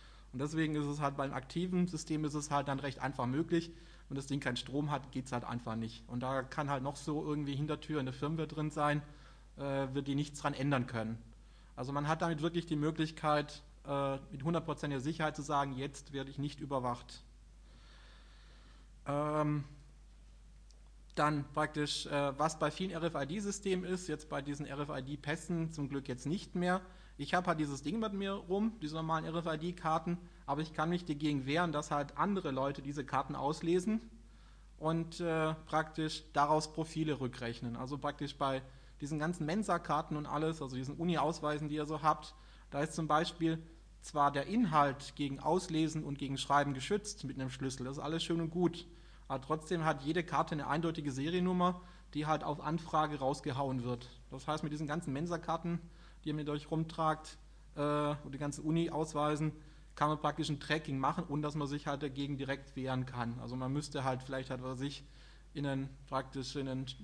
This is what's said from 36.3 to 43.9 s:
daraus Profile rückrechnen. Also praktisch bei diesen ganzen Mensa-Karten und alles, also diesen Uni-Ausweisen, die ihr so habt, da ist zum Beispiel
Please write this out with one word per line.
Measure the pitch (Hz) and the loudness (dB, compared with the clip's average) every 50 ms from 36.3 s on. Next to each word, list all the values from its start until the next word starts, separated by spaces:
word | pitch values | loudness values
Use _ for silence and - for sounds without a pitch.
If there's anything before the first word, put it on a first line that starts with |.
| - | 4
daraus | 143 143 147 156 156 156 - - | 6 6 8 8 6 4 2 -2
Profile | 165 156 - - 156 156 156 139 127 | -4 -4 -2 0 0 2 2 2 0
rückrechnen. | 131 120 - - 123 117 117 - - 120 117 | 0 -4 -4 -4 -4 -4 -4 -4 -4 -6 -4
Also | 117 127 127 147 | -4 -4 -4 -4
praktisch | 135 131 147 147 - 147 139 - | -2 -2 -4 -2 -2 -6 -6 -2
bei | - 143 135 135 131 131 - - - - - - - | 0 0 2 2 0 -2 -6 -18 -20 -20 -20 -12 -8
diesen | 151 139 156 | -4 -2 0
ganzen | 147 151 170 175 - 151 | 0 2 0 0 0 0
Mensa-Karten | 151 175 220 214 - 175 165 - - 147 151 156 - 156 | 0 2 2 2 2 2 2 2 2 2 2 2 0 -2
und | 151 151 | -4 -2
alles, | 131 143 147 160 160 160 160 | -2 0 0 2 0 0 -2
also | 143 123 131 | -6 -6 -4
diesen | 127 131 131 - | -4 -4 -4 -4
Uni-Ausweisen, | - 170 180 170 147 139 156 170 - 151 151 151 151 156 147 | -2 2 2 4 4 4 2 2 0 0 0 0 0 -2 -2
die | 147 | -2
ihr | 151 147 | -2 -2
so | 147 156 147 | -2 -2 2
habt, | 151 156 160 160 - - - - - - - - - - | 4 4 4 4 0 -14 -16 -18 -20 -20 -20 -20 -14 -4
da | - 143 | -2 0
ist | 147 - - | 0 0 0
zum | 170 160 | -2 2
Beispiel | 151 151 156 175 175 - - 165 160 160 160 - - - - - - | 6 6 6 6 4 0 0 2 2 2 0 -4 -12 -18 -20 -20 -20